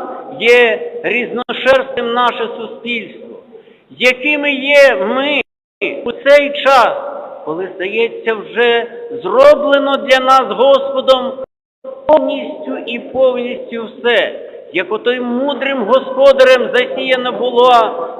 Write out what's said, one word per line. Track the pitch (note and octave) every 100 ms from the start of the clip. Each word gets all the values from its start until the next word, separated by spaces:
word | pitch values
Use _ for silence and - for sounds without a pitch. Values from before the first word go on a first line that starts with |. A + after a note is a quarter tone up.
| - - - -
є | A3+ B3 A#3+ A3 A#3+ -
різношерстним | E3 A#3 A3+ A#3+ B3 A3+ B3+ C4 C4 B3+ A#3+
наше | A#3+ A#3+ A#3+ A3 -
суспільство. | A3 - A#3 A#3 F3 - A#2 - - - _ _ _
Якими | C3+ B3 B3 D4 D4 C#4+
є | C4+ C4+ C#4+ C#4 G3+
ми | G3 B3+ C#4+ C#4+ - _ _ - F#3 - A#3+
у |
цей | A#3 C4+ C#4+ C#4+
час, | - C#4 C4+ G3 - - - - - -
коли, | E3 F#3 -
здається, | F#3+ A3 A3+ A#3 A3+ G#3+
вже | E3 G#3 A#3+ A#3 A3+ - - -
зроблено | F#3 A#3 C#4+ C#4+ C#4+ C#4 C4+ C#4
для | - C4
нас | C4 C4+ G#3+
Господом | G3 C4+ C4+ C#4 C4 C4 B3+ B3 C4 - _ _ _ C4 - -
повністю | D4+ C4+ C#4 B3 D#4 C4+ C4+ -
і | A#3
повністю | - B3+ C4 A#3+ A#3+ - - A#3 G#3+
все? | - A#3 A3 C#3 - - - -
Як | E3 F#3
отой | G#3+ A#3+ B3
мудрим | B3 A#3+ C#4 B3+ C4 C4+
господарем | G3+ C4 C4 C4 C#4 C4 B3+ B3+ A3
засіяна | B3 B3 C4 C4 B3+ B3
була | - B3 A#3+ B3+ A#3 G#3 - -